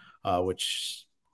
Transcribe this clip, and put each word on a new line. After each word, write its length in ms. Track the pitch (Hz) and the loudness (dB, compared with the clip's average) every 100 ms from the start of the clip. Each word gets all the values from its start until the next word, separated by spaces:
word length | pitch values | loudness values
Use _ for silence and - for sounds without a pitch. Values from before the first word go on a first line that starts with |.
| - - | -20 -6
uh, 160 | 98 90 | 2 2
which 640 | 92 90 - - - - - _ _ | 2 0 -2 -2 -4 -8 -14 _ _